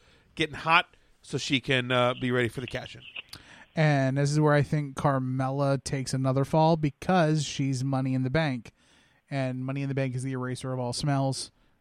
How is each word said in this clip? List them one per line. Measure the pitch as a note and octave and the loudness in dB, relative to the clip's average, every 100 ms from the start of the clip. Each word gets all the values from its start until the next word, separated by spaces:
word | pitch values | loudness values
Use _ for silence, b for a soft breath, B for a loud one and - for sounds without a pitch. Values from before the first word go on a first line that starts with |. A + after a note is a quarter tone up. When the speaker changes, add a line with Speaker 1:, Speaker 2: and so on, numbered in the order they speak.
| b b b - | b b b -2
Speaker 1:
getting | D#3 C3+ | -2 -2
hot | D#3+ E3 F3+ _ _ _ | 2 2 2 _ _ _
so | - C#3 | -8 -6
she | - C3+ | -2 -2
can, | B2+ C3 B2 | 2 0 2
uh, | B2+ B2 B2+ | 2 2 0
be | B2+ | 0
ready | B2 A#2+ | 0 0
for | - | -2
the | B2 | -8
cash-in. | B2 A#2 A#2+ - - B B B B B - | -8 -10 -16 -18 -20 B B B B B 0
Speaker 2:
And | D3+ C#3+ C3+ C3+ | 2 4 2 2
this | C#3+ | 0
is | D3+ | 4
where | D3+ | 4
I | D3 | 4
think | C#3 D3+ C#3+ C3+ | 2 0 -4 -2
Carmella | D3 C3+ B2+ C3 C3+ C#3 C#3 C#3 | 0 0 0 -2 -2 0 0 0
takes | - C#3 B2+ | -2 -6 -4
another | C3 C3 C3 C#3 | -2 0 0 2
fall | D#3+ D#3 E3 | 4 4 4
because | D3+ - - F#3 D#3 D#3 | 0 -2 0 2 4 2
she's | C#3 - C#3 C3 | -2 -2 -2 -2
Money | C3 C3+ C3 | -2 -2 0
in | C3 | 0
the | B2+ | 0
Bank. | D3 D#3 B2+ - b b b b b _ | 0 0 -4 -8 b b b b b _
And | C#3+ C3 B2+ C3 | -4 -4 -4 -6
Money | C#3 | -4
in | C#3 | -4
the | C3+ | -2
Bank | C3+ B2+ | -2 -4
is | |
the | C3 | -4
eraser | C3 B2+ B2 C3+ | -4 -6 -6 -6
of | B2+ | -4
all | B2 | -4
smells. | A#2+ D3+ C#3 C3+ C3 - _ _ _ | -2 0 0 0 -2 -8 _ _ _